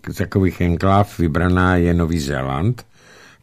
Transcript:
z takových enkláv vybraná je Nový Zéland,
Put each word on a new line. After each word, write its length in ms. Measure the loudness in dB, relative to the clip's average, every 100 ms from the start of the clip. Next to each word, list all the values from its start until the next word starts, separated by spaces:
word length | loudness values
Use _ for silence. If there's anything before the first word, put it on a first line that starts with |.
| -10
z 60 | -6
takových 460 | -2 0 0 0
enkláv 580 | -2 0 2 2 2 -2
vybraná 560 | -2 0 2 2 2 2
je 180 | 2
Nový 260 | 2 0 -2
Zéland, 640 | -4 -4 -4 -2 -2 -4 -10 _ -20 -20 -20 -10